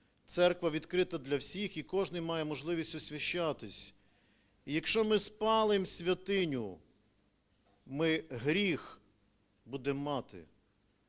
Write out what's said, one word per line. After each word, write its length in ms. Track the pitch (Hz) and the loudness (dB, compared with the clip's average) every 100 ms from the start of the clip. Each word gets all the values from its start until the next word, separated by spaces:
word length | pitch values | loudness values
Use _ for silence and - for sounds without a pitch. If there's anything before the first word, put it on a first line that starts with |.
| _ _ - | _ _ -6
церква 440 | - 180 175 175 | 4 4 4 -2
відкрита 480 | 151 - 180 180 170 | -2 -2 0 0 -2
для 180 | 131 139 | -2 -2
всіх, 400 | 135 180 208 - | -2 -4 -4 -6
і 60 | |
кожний 380 | 147 190 180 170 | -4 -2 -2 -4
має 240 | 165 165 | -4 -2
можливість 500 | 151 143 143 175 156 | -2 -4 -4 -4 -4
освящатись. 1000 | - - 147 - 180 165 135 107 - - - _ _ _ _ _ _ - | -4 -6 -4 -2 0 0 -2 -6 -8 -8 -12 _ _ _ _ _ _ -4
І 80 | |
якщо 300 | 151 156 220 | -2 2 2
ми 140 | 214 214 | 4 4
спалим 680 | - - 214 220 214 208 185 | 2 0 2 4 6 4 2
святиню, 920 | - 170 180 185 196 175 131 107 90 _ _ _ _ _ _ _ _ _ _ - | 0 0 -2 0 0 2 0 -4 -8 _ _ _ _ _ _ _ _ _ _ -8
ми 380 | 139 165 160 156 | 0 2 2 -2
гріх 680 | 123 135 170 202 143 - - _ _ _ _ _ _ - | -4 2 4 4 0 -4 -18 _ _ _ _ _ _ -10
будемо 340 | 135 127 139 | -6 -2 -2
мати. 440 | 143 139 110 95 80 _ _ _ _ _ | -2 -4 -4 -14 -16 _ _ _ _ _